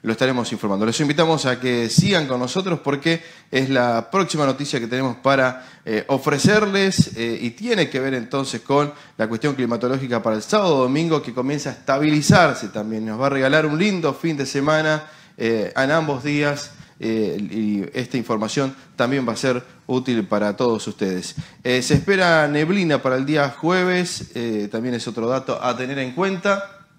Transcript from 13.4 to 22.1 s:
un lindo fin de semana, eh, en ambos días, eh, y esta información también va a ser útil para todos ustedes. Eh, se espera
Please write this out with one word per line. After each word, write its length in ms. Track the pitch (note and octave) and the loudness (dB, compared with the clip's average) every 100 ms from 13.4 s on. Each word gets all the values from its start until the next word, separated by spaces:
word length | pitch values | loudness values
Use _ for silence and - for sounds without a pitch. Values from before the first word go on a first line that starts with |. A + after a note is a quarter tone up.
| C3 D3+ | 4 4
un 140 | D#3 D3+ | 2 2
lindo 340 | G#3 F#3+ D#3 | 0 2 -2
fin 240 | C3 E3+ D3 | -2 -4 -2
de 80 | |
semana, 600 | C3 C#3+ C#3+ D#3 D#3 D3+ D3+ - - - | -2 -2 2 2 2 -2 -4 -20 -20 -4
eh, 320 | A2+ A2+ F2+ - | 0 0 -2 -2
en 140 | C3+ | 2
ambos 340 | D#3+ D#3 C3+ | 2 0 -4
días, 480 | D3 D3 D3 C#3+ - - - _ | -2 0 0 -2 -8 -18 -20 _
eh, 380 | A2+ A2 G#2 F#2 | -2 0 -2 -2
y 460 | G2+ G#2+ G#2+ G#2 F#2+ | -6 -4 -2 -2 -4
esta 240 | B2 B2 C3 | -6 -4 -6
información 580 | A2 A2 G#2+ - C3+ C3+ - - | -2 -2 -2 -2 -4 -6 -20 -2
también 320 | B2 C#3 A#2+ | 0 0 -2
va 60 | |
a 20 | G#2+ | -2
ser 260 | C3+ B2 - - - | 0 -2 -4 -20 -4
útil 400 | B2+ B2+ A#2 F#2+ | -4 0 -2 0
para 300 | G#2 G#2 G2+ | 0 0 0
todos 320 | B2 A2 - | 0 0 -4
ustedes. 460 | - G2 F#2 - - - - | -4 -4 -4 -8 -12 -14 -8
Eh, 200 | B2+ B2 | -2 0
se 100 | B2 | 2
espera 560 | - - | 2 4